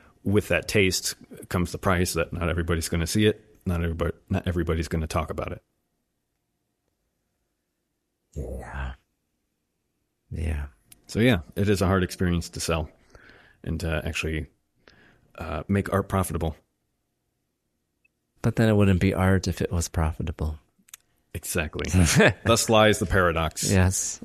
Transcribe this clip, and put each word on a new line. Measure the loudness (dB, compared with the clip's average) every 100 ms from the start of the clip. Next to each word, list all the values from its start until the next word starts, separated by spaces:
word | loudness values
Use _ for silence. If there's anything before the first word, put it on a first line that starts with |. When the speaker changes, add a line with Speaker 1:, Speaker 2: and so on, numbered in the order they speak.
| _ _
Speaker 1:
with | 0 0 2
that | -2 0
taste | 2 2 0 -6 -10 -16 -20 -4
comes | -2 -2
the | -2
price | 0 2 0
that | -2 -4
not | -4 -2
everybody's | -2 -2 -2 -2
gonna | -2 -2
see | 2 2
it. | 0 _ _ -4
Not | -2
everybody, | -2 -2 -4 -6 _
not | -4 -2
everybody's | -2 -2 -2 -2
gonna | -4 -2
talk | -4 -4
about | -6 -8
it. | -10 _ _ _ _ _ _ _ _ _ _ _ _ _ _ _ _ _ _ _ _ _ _ _ _ _ _ _
Speaker 2:
Yeah. | -12 -10 -10 -12 -10 -10 -10 _ _ _ _ _ _ _ _ _ _ _ _ _
Yeah. | -6 -4 -4 -8 _ _ _ -8
Speaker 1:
So | 0
yeah, | 2 2 -2
it | -4 0
is | 0
a | 2
hard | 2
experience | 0 -2 0 0 -4
to | -8
sell | -4 -4 -4 _ _ -20 -20 -20 _ _
and | -8 -6
to | -4 -4
actually, | -4 -6 -4 -6 -8 _ _ _ _ _ _ _ _ -14
uh, | -10 -8 -2
make | -2 0
art | -2 0
profitable. | -2 -2 -2 -4 -6 _ _ _ _ _ _ _ _ _ _ _ _ _ _ _ _ _ _
Speaker 2:
But | -2 2
then | 4
it | 6
wouldn't | 6 6
be | 4
art | 4 2 2 0
if | -4
it | -2
was | -2 -2
profitable. | 0 -2 -2 -8 -4 -6 -6 _ _ _ -20 _ _ _
Speaker 1:
Exactly. | -12 -4 -4 -4 -6 0
Speaker 2:
<laughs> | 2 4 6 4 4
Speaker 1:
Thus | 2 2 4
lies | 6 6 4
the | 2
paradox. | 2 4 2 -2 -4 2
Speaker 2:
Yes. | 4 4 2 -6 -8